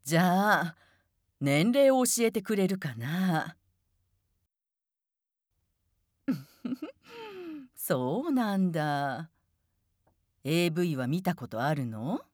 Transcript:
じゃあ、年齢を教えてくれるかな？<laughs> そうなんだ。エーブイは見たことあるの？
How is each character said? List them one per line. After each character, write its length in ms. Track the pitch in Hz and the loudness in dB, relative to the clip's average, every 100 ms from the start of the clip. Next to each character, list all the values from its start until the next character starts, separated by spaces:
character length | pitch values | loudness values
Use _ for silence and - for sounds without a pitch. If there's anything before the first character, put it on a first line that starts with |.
じ 140 | - 165 | 2 2
ゃ 440 | 180 185 208 180 | 4 4 4 2
あ、 140 | 165 - _ _ _ _ _ _ | 0 -8 _ _ _ _ _ _
年 320 | 143 143 202 | 2 4 4
齢 200 | 269 277 | 6 6
を 120 | 262 | 6
教 220 | 247 233 226 | 2 2 0
え 60 | |
て 100 | 220 | 0
く 140 | 196 208 | -2 0
れ 120 | 190 | 0
る 100 | 190 | 0
か 180 | 156 113 | -4 -6
な？ 600 | 123 175 185 156 - - _ _ _ _ _ _ _ _ _ _ _ _ _ _ _ _ _ _ _ _ _ _ _ _ _ _ - | -4 0 0 0 -2 -12 _ _ _ _ _ _ _ _ _ _ _ _ _ _ _ _ _ _ _ _ _ _ _ _ _ _ -6
<laughs> 80 | 160 135 _ - 254 320 - - 466 440 381 349 311 262 - | -6 -8 _ -10 -8 -10 -16 -20 -16 -14 -14 -14 -14 -16 -14
そ 500 | - 139 127 185 330 | -4 -2 -2 -2 -2
う 40 | |
な 260 | 262 220 196 | -2 0 0
ん 140 | 185 | 0
だ。 580 | 160 151 143 143 127 160 _ _ _ _ _ _ _ _ _ _ _ | 0 -2 -2 -4 -6 -10 _ _ _ _ _ _ _ _ _ _ _
エ 240 | 135 165 175 | -2 0 0
ー 40 | |
ブ 140 | 165 175 | 0 -2
イ 100 | 139 | 0
は 120 | 127 | -2
見 140 | 170 | -2
た 140 | 190 175 | -2 -4
こ 120 | 120 | -6
と 140 | 110 | -2
あ 120 | 139 | -2
る 120 | 151 120 | -2 -4
の？ 360 | 110 123 254 - | -6 -6 -6 -10